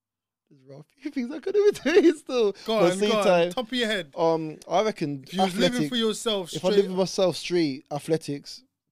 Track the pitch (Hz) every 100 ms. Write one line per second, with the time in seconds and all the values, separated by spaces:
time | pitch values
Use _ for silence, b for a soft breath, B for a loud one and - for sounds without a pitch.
0 | _ _ _ _ _ 143 131 139 - _
1 | 294 277 240 302 381 403 403 - 269 359
2 | 330 320 - 254 208 - - 220 175 185
3 | 208 214 196 175 175 214 226 247 214 208
4 | 151 180 165 160 156 151 - 175 214 202
5 | 151 139 131 185 190 185 - 247 - 247
6 | 220 208 226 202 165 156 180 202 190 185
7 | 185 - 185 147 - 175 156 135 - 147
8 | - 160 - 143 - - _ _ _